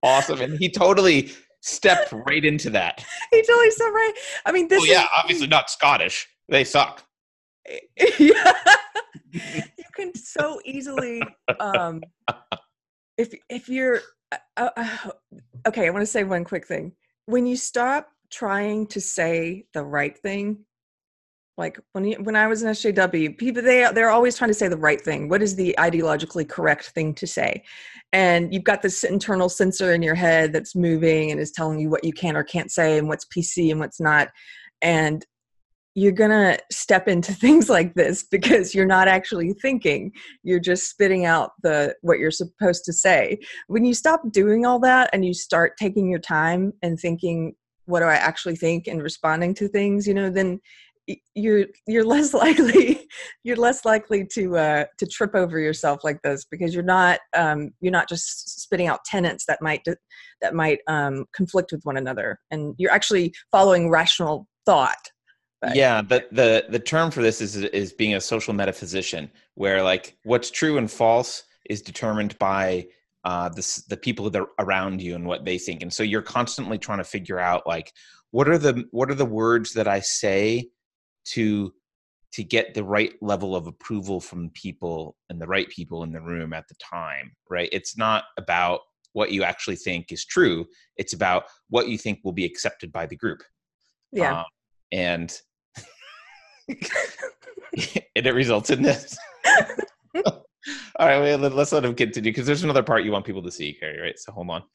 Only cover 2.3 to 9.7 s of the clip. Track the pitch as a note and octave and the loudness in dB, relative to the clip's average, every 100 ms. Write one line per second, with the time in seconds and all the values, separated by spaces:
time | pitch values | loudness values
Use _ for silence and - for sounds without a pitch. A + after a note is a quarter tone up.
2.3 | D3+ D3+ D3+ - G#2 E2+ - - - - | 0 2 0 0 0 0 -6 -14 -14 4
3.3 | A4+ A4+ A#4 A#4 A4 A4+ G#4+ A4+ A4 C#5+ | 4 6 6 6 4 0 0 0 -2 -10
4.3 | - - F4+ E4 F#4+ D#3+ F3+ F#2+ - D#3 | -6 -2 0 4 4 6 6 6 2 0
5.3 | F3 C#3+ D#3 - - C#3+ C3+ F2 - - | -2 2 2 2 2 4 4 0 -4 -10
6.3 | _ - C3+ C3 D3 C3 - _ _ _ | _ 0 2 4 2 2 -2 _ _ _
7.3 | _ _ _ - - - - G4 - D4 | _ _ _ -16 -16 -16 2 2 6 6
8.3 | A4+ F4+ - - G5+ - G#4 A#4+ - _ | 8 6 4 6 4 2 -12 -12 -20 _
9.3 | E3+ - E3 - | -14 -10 -10 -10